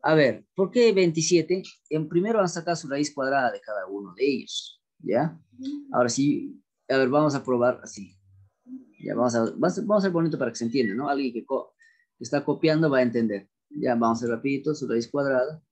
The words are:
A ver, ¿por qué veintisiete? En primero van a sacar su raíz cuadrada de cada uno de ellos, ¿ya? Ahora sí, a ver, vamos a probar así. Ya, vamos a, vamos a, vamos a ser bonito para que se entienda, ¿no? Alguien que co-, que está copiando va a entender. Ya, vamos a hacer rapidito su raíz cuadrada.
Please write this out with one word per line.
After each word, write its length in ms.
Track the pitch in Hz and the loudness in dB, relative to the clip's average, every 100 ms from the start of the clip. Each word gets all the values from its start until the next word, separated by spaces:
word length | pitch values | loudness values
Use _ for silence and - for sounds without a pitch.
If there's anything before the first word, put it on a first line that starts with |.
A 120 | 143 | 4
ver, 320 | 156 135 107 - | 4 4 2 -10
¿por 160 | - 185 | -2 0
qué 220 | 247 233 | 4 4
veintisiete? 680 | 196 180 160 156 175 156 185 - - _ | 6 4 2 2 2 2 -2 -4 -18 _
En 180 | 156 156 | -4 0
primero 300 | 170 196 226 | 0 2 2
van 80 | 180 | 2
a 20 | |
sacar 280 | 175 165 170 | 0 -4 -4
su 120 | 143 | -4
raíz 240 | 139 147 | -4 -4
cuadrada 380 | - 131 139 123 | -2 -2 0 0
de 80 | 104 | -2
cada 260 | - 104 92 | -8 -8 -6
uno 280 | 101 98 | -10 -10
de 120 | 92 135 | -2 0
ellos, 560 | 127 - - - - _ _ | 0 -6 -12 -12 -20 _ _
¿ya? 420 | - 110 160 - _ - 262 294 285 | -4 -2 -2 -6 _ -14 -10 -10 -6
Ahora 160 | - 123 | -2 0
sí, 540 | 117 143 117 - - _ _ _ | 0 0 0 -4 -16 _ _ _
a 80 | 135 | 0
ver, 120 | 127 | 2
vamos 260 | 143 151 | 2 2
a 80 | 139 | 0
probar 380 | 127 123 120 - | -2 0 2 0
así. 320 | - - 95 _ _ _ _ _ _ 254 - _ | -8 -18 -18 _ _ _ _ _ _ -20 -20 _
Ya, 140 | 101 | -6
vamos 200 | 101 123 | 0 2
a, 100 | 117 113 | 2 0
vamos 280 | - 160 180 | 0 -2 0
a, 20 | |
vamos 200 | - 208 | 0 2
a 40 | 190 | 2
ser 60 | |
bonito 260 | 170 165 151 | 0 0 0
para 120 | 127 | -4
que 60 | 113 | -4
se 80 | |
entienda, 300 | 117 131 113 | -2 0 0
¿no? 140 | 104 120 | 0 -2
Alguien 240 | 139 135 | -2 -2
que 120 | 117 | -6
co-, 300 | - 135 - _ _ _ _ _ | -4 -6 -6 _ _ _ _ _
que 80 | |
está 200 | 120 143 | -4 -2
copiando 460 | 143 143 160 156 160 | -2 0 2 4 4
va 80 | 135 | 4
a 40 | |
entender. 460 | 123 117 113 101 - _ _ | 2 2 0 -2 -8 _ _
Ya, 240 | - 127 | -6 -2
vamos 240 | 120 117 113 | 2 2 0
a 60 | |
hacer 100 | 120 | -2
rapidito 400 | 117 139 139 135 | -2 -2 -2 -2
su 140 | 151 123 | -4 -2
raíz 200 | 117 117 | -2 -2
cuadrada. 540 | 143 139 135 131 160 _ | -2 0 0 0 -6 _